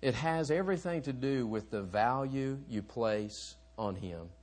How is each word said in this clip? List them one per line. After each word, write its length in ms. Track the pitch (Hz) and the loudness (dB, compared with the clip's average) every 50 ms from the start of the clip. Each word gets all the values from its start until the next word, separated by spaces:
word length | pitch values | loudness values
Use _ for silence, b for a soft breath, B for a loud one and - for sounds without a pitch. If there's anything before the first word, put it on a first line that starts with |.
It 140 | - 139 120 | 2 2 2
has 380 | 113 143 165 165 165 160 139 151 | 2 2 2 2 2 4 4 4
everything 500 | 170 190 185 196 170 170 175 170 165 143 | 2 4 2 0 0 0 -2 -2 -2 -2
to 100 | 143 135 | -2 -4
do 360 | 123 127 135 139 131 123 110 | 0 0 2 2 2 2 2
with 240 | 107 110 104 - - | 0 -2 -2 -2 -4
the 100 | 107 98 | -2 -2
value 760 | 95 87 104 107 120 127 135 139 135 135 135 135 135 135 135 139 - | 0 2 4 4 4 4 2 0 -2 -2 -2 -2 -2 -2 -4 -6 -4
you 120 | 117 107 | -4 -4
place 760 | 101 104 - 123 117 110 107 107 107 104 104 - - - - - - - - | -4 -4 -2 0 2 2 2 2 0 -2 -6 -10 -12 -12 -14 -18 -20 -20 -8
on 200 | - 110 104 95 | -4 -4 -2 -2
Him. 320 | 92 98 92 87 82 82 85 87 - | -4 -6 -6 -8 -8 -10 -12 -16 -18